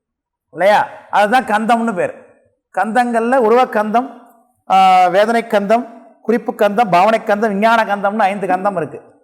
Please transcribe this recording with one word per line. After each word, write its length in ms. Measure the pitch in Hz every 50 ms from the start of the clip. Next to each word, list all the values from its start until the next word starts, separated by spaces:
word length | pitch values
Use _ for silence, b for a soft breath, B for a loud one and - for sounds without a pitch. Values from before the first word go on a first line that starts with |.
| _ _ _ _ _ _ _ _ _ _
இல்லையா? 380 | - 156 180 202 208 175 131 - - - - -
அதுதான் 340 | - 185 208 202 240 262 -
கந்தம்னு 500 | - 208 214 220 214 240 226 233 233 208
பேர். 320 | 175 151 117 - - - - _ _ _ _ _ _ _ _ - 180
கந்தங்கள்ல 580 | 190 220 208 254 240 247 233 226 226 233 254
உருவக்கந்தம், 760 | 277 233 214 226 247 254 247 240 214 214 214 208 233 262 - - - - _ _ _ _ _ _ _ _ -
ஆ, 360 | 190 190 190 185 185 185 185 180
வேதனை 380 | 170 196 208 220 233 233 226 226
கந்தம், 400 | - 202 202 196 220 240 254 - - - - - _ _
குறிப்பு 320 | _ - 226 233 - - -
கந்தம், 360 | - 214 208 202 208 240 196
பாவனை 300 | 175 175 190 220 226 214
கந்தம், 280 | 226 - 202 208 226 220
விஞ்ஞான 360 | 196 196 214 226 233 226 220
கந்தம்னு 360 | 196 202 202 196 202 202 226
ஐந்து 280 | 208 190 202 202 196 175
கந்தம் 280 | 180 185 190 202 196
இருக்கு. 260 | 175 156 139 - - - - _ _